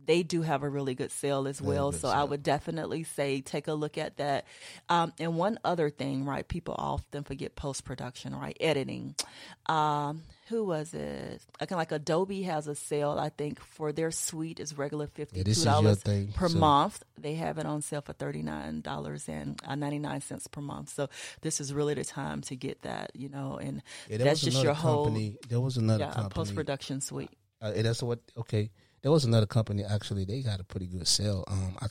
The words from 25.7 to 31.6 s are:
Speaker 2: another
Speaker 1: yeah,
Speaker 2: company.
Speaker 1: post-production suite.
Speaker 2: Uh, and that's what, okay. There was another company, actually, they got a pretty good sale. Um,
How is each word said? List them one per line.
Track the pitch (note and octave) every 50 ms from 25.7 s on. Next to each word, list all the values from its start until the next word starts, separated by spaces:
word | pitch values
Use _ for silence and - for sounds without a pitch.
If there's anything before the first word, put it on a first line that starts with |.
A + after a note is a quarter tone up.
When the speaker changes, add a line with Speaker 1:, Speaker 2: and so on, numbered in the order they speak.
| B2+
Speaker 2:
another | B2 A2 A2 A2 G#2+ C#3
Speaker 1:
yeah, | -
Speaker 2:
company. | - - G#2+ F#2+ G2
Speaker 1:
post-production | E3+ D#3+ G2+ G2+ D#3+ D3+ D3 C#3 - - - C3+ C#3
suite. | - - - C#3 C#3+ - - _ _ _ _ -
Speaker 2:
Uh, | A2+ G#2+ F#2+
and | G2+ A2
that's | A2+ A#2 -
what, | B2 A#2+ A#2 - _ - -
okay. | A#2 - - A2+ G#2 G#2+ A2 - _ _ _ _ _
There | - C#3
was | D#3+ D#3 C3
another | A#2 A#2 A2+ G#2
company, | - - A2+ G#2 - G2+ G2+
actually, | G#2 G2+ G#2+ G2+ - - G2+ G2 F#2+
they | F#2+ A2+ C#3
got | C3 A2 G2 F#2+
a | F#2
pretty | - - F#2+ F2+
good | F2+ F#2 F2+ E2 -
sale. | - - G2+ G#2 G2 F#2 - -
Um, | G2 F#2+